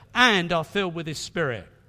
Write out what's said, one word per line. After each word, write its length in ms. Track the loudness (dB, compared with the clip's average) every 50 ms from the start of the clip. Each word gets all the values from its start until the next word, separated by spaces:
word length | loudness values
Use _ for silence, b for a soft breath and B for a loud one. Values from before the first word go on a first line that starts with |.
| B B B
and 380 | 4 4 6 4 4 2 0 0
are 120 | -2 -2
filled 300 | -2 -2 -2 -2 -2 -4
with 120 | -6 -8
his 100 | -8 -8
Spirit. 500 | -8 -10 -8 -4 -2 -2 -2 -2 -6 -8 -14 -20 _ _